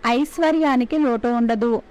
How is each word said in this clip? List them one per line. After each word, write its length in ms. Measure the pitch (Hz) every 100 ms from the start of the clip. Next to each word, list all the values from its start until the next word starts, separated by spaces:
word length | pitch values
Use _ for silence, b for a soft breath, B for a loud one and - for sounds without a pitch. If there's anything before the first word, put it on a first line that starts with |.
| 233 240
ఐశ్వర్యానికి 800 | 294 - 320 320 302 254 240 311
లోటు 320 | 294 233 240 240
ఉండదు 320 | 233 226 233 226 -